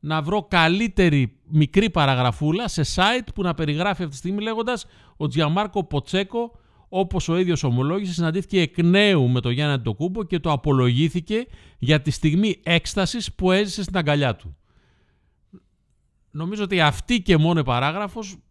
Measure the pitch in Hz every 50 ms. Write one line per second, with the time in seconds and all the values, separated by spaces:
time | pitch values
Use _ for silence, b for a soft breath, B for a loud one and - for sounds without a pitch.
0 | - 147 156 160 151 151 190 214 202 - - 175 165 160 170 196 226 226 - -
1 | 190 175 147 143 127 113 - _ _ - 160 151 151 143 - 196 214 220 170 175
2 | 151 139 131 127 127 123 113 - 151 151 160 196 240 220 - - 147 - - -
3 | 185 202 240 254 233 - - - 196 180 160 139 160 147 147 151 175 202 190 143
4 | 180 156 139 131 - 170 196 202 208 220 226 220 226 226 247 220 - b b b
5 | b b b b 156 147 123 147 160 147 160 190 214 208 - 202 185 - - 143
6 | 127 - - 185 196 190 - 233 233 240 b b b b b b b b - 185
7 | 196 185 196 185 - - 165 175 185 175 170 139 - 139 120 123 131 143 170 196
8 | 208 185 175 160 170 160 160 190 185 - - 190 170 147 - - 170 170 180 196
9 | 208 208 196 160 131 123 123 123 120 123 120 127 151 151 143 135 113 113 107 -
10 | 147 185 185 226 214 165 185 170 - 175 151 131 - 151 139 131 127 123 123 123
11 | 156 165 - 180 165 - 208 220 247 b b b b b b b - 120 156 151
12 | 143 156 143 - - 156 151 175 208 220 175 - _ 160 165 170 - - - 208
13 | 190 165 - 240 214 - - _ 190 185 185 190 208 202 170 - 196 170 185 190
14 | 165 147 147 147 143 127 110 - - 87 76 _ _ _ _ _ _ _ _ _
15 | _ _ _ _ _ _ _ _ _ _ _ - _ _ _ _ _ _ _ _
16 | _ _ _ _ _ _ _ 147 160 170 208 208 208 185 196 180 160 151 143 -
17 | - - 240 233 180 - 185 156 151 165 175 165 143 123 123 120 131 143 156 190
18 | 208 196 - 226 220 196 190 - _ _